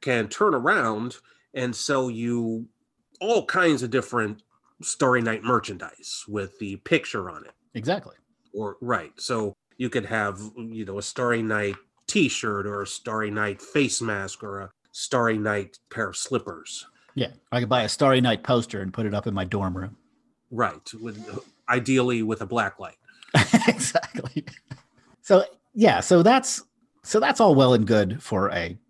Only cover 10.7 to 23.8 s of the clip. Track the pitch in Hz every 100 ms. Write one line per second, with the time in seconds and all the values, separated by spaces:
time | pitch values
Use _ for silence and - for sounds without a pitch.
10.7 | 113 95 98 - - 123 117 110 107 101
11.7 | 101 _ _ - 208 131 - 113 101 101
12.7 | 104 98 - - 110 107 104 104 98 -
13.7 | 151 131 - 113 101 98 - 104 98 95
14.7 | - _ - - 131 113 110 104 104 95
15.7 | - _ 117 101 - - 123 - 80 78
16.7 | - - _ _ 139 123 - _ 123 120
17.7 | 123 107 - 139 131 123 110 - 123 117
18.7 | 104 95 101 107 104 110 98 90 104 95
19.7 | 90 92 - _ _ _ _ _ 117 104
20.7 | - - 110 113 104 107 101 - _ -
21.7 | 123 120 131 123 117 110 110 98 117 98
22.7 | - 87 - _ _ - 147 - - -
23.7 | -